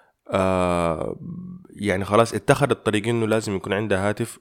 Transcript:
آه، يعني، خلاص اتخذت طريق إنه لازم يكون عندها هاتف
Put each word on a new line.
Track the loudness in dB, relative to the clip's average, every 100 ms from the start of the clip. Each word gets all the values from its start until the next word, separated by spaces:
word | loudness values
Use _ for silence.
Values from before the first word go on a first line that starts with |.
| _ _ -4
آه، | 0 2 2 2 2 0 -2 -4 -8 -10 -12 -14 -16 -18
يعني، | -6 -2 -2
خلاص | 2 4 4
اتخذت | 0 2 2 4 0 0
طريق | 0 0
إنه | 0 0
لازم | 0 0 -6
يكون | -2
عندها | -2 0 0 0
هاتف | -2 -6 -8